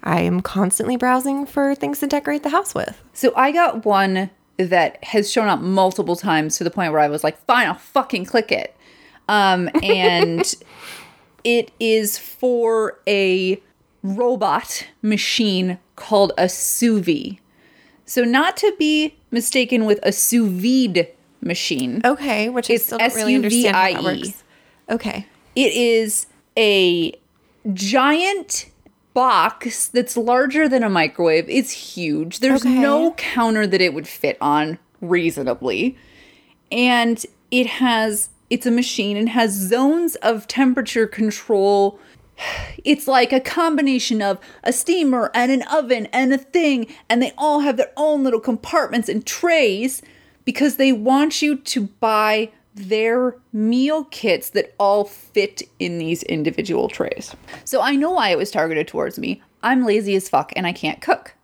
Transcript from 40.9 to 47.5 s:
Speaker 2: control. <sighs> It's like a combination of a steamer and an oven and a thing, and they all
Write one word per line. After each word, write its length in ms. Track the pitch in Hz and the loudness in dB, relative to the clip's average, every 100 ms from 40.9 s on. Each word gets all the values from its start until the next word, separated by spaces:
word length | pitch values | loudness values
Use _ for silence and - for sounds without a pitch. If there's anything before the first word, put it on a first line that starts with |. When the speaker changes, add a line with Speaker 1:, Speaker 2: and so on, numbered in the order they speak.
| 240 220 | -2 -2
Speaker 2:
control. 920 | - 214 202 - 208 196 202 196 196 - - _ - | 0 -4 -4 -2 2 4 4 2 -2 -20 -20 _ -14
<sighs> 400 | - - - - | -10 -10 -10 -8
It's 220 | - 294 - | -2 -2 2
like 260 | 262 240 | 2 4
a 60 | 269 | 2
combination 840 | 262 - 330 311 277 262 - 220 | 0 -2 0 2 0 0 0 -2
of 180 | 202 196 - - | 0 -4 -8 -8
a 80 | - | -4
steamer 580 | - - 359 294 254 220 | -2 0 2 2 2 0
and 180 | 233 247 | 0 2
an 100 | 269 | 0
oven 440 | - 311 247 247 208 | 0 -2 0 -2 0
and 200 | 247 262 | 0 2
a 60 | 269 | 0
thing, 540 | 269 359 320 262 220 - _ | 0 0 2 0 -4 -10 _
and 140 | 240 | 0
they 100 | 247 - | 0 0
all 220 | 302 | 0